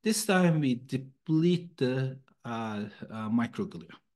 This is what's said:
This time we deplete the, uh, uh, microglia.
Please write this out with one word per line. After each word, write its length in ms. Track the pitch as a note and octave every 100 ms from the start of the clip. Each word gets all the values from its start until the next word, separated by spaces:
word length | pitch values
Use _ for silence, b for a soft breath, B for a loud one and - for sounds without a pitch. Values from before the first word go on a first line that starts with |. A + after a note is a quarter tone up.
This 220 | G#3+ G#3+ -
time 340 | F#3 F3 D#3
we 160 | C#3 A#2+
deplete 1000 | - C3+ - - - D#3 E3+ F3 - -
the, 420 | B2+ C3 C3 C3 _ _ A#2
uh, 380 | A2+ A2 G#2 G#2 - A2
uh, 200 | A2 G#2+
microglia. 600 | A#2 A#2 - F#2+ E2+ - - _